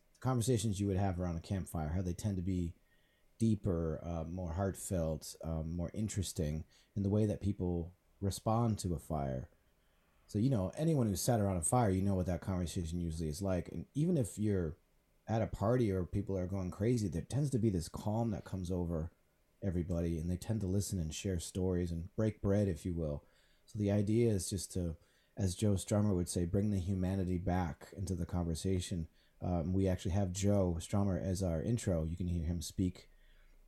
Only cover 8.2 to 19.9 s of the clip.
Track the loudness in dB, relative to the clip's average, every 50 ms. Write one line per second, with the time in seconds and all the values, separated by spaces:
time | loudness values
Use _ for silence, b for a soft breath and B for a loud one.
8.2 | -2 -2 -2 -2 -2 0 2 2 2 2 0 0 0 -2 -2 -2 -4 -4 -4 -2
9.2 | -2 -2 -4 -4 -6 -10 _ _ _ _ _ _ _ _ _ _ _ _ _ _
10.2 | _ -4 0 2 2 2 2 2 0 -2 -2 0 0 2 4 4 4 2 2 0
11.2 | 2 2 4 4 4 2 2 0 0 2 2 4 4 4 4 4 4 2 2 2
12.2 | 2 0 -2 -2 -2 -2 -2 -2 -2 -2 -2 -4 -4 -2 -2 -2 -2 -2 -2 -2
13.2 | -2 -4 -4 -2 -2 0 0 0 -2 -4 -8 -10 -10 -6 -2 0 0 2 2 2
14.2 | 0 0 -2 -2 0 2 2 2 0 -2 -4 -8 _ _ _ _ _ _ _ _
15.2 | -6 -2 0 0 0 -2 -2 -2 0 2 2 4 2 2 2 0 -2 -2 -2 -4
16.2 | -2 -2 -2 -2 -2 -2 -2 -4 -4 -4 -2 0 2 2 2 2 0 0 -2 -4
17.2 | -4 -2 -2 -2 -2 0 0 2 2 2 2 0 -2 -4 -8 -6 -4 -2 0 0
18.2 | 0 0 -2 -4 -6 -6 -6 -4 -2 -2 -2 -2 0 -2 -2 -2 -4 -4 -8 _
19.2 | _ _ _ _ _ _ _ -6 -4 -2 0 0 0 0